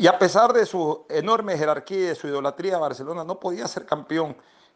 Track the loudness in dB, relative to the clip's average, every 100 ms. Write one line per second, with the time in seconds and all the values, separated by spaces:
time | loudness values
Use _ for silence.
0 | 4 6 4 6 6 4 2 0 -2 -4
1 | -4 -4 0 0 0 -2 0 -2 -4 -4
2 | -2 -4 -4 -4 -4 -4 -4 -2 -2 -6
3 | -8 -8 -8 -8 -6 -6 -8 -10 -6 -6
4 | -2 -4 -4 -8 _ _ _